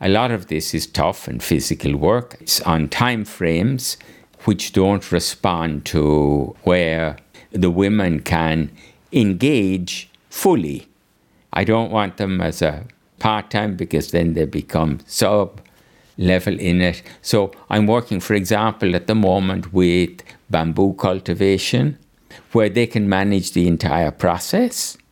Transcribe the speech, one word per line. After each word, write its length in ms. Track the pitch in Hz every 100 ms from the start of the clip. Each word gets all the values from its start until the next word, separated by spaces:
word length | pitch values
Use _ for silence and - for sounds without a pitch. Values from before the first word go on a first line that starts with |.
a 80 | 95
lot 220 | 101 123
of 160 | 113 87
this 260 | 78 -
is 140 | 80 -
tough 400 | - 78 - -
and 140 | 62
physical 540 | - 76 - - - 71
work. 420 | 78 120 120 -
It's 200 | - -
on 280 | 90 80 73
time 360 | - 123 117 101
frames 720 | - 85 82 107 131 - - - - _ - -
which 280 | 95 -
don't 380 | 101 95 101 -
respond 720 | 87 - - 98 85 82 71 -
to 720 | 82 76 76 71 73 69 -
where 540 | - 90 82 80 80 73 _ - -
the 180 | 101 90
women 500 | 85 98 107 92 78
can 520 | - 82 80 80 73 - - _ -
engage 1000 | 139 104 90 135 139 95 95 87 - - _ _
fully. 580 | - 196 160 78 - - _ _ _ _ _ _
I 100 | -
don't 280 | 98 113 113
want 260 | 107 101 -
them 240 | 98 92
as 200 | 85 78
a 240 | 80 76 - _ _ -
part-time, 560 | 110 107 - 104 107 90
because 360 | 82 78 -
then 220 | 85 85
they 120 | 82 78
become 540 | 82 - 80 80 69 -
sub-level 1500 | - 98 104 95 - - _ _ _ _ - 90 92 95 90
in 220 | 90 90
it. 220 | 90 - - -
So 300 | - 110 98 - -
I'm 160 | 107 107
working, 340 | 117 - 98
for 140 | -
example, 600 | 104 92 107 110 - 98 87
at 100 | -
the 80 | 110
moment 580 | 98 95 95 92 90
with 500 | 95 90 87 87 - - - -
bamboo 440 | 85 82 82 98
cultivation, 1080 | 90 98 92 - 90 98 98 - - 151 147 _ _ - - -
where 160 | 117 107
they 180 | 101 117
can 220 | 113 101
manage 420 | 95 98 98 90
the 160 | - 87
entire 440 | 82 78 78 80
process. 880 | - 90 87 - 185 247 - - - _